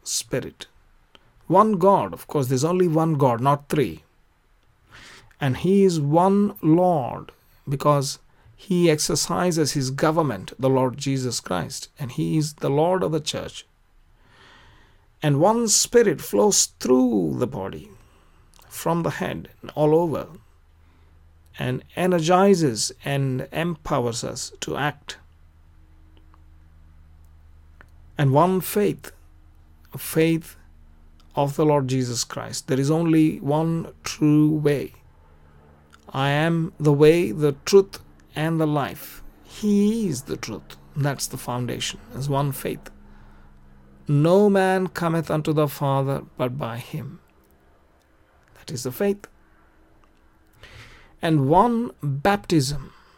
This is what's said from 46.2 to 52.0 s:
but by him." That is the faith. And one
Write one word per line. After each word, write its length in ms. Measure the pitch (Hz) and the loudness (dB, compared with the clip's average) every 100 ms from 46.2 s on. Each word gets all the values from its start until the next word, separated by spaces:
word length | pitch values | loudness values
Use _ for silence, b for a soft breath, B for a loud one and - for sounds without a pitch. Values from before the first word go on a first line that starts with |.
| - - | -8 -6
but 180 | 127 127 | -4 -4
by 220 | 120 117 | -8 -8
him." 420 | 120 156 127 165 _ _ _ _ _ _ _ _ _ _ _ _ _ | -10 -12 -12 -14 _ _ _ _ _ _ _ _ _ _ _ _ _
That 160 | - - | -20 -12
is 140 | 135 | -10
the 80 | 127 | -8
faith. 340 | 123 202 202 - _ _ _ _ _ _ _ _ _ _ _ _ B B B B B B B | -4 -2 -2 -8 _ _ _ _ _ _ _ _ _ _ _ _ B B B B B B B
And 280 | 170 156 135 | 0 2 4
one 420 | 170 240 233 240 - | 4 4 2 -4 -6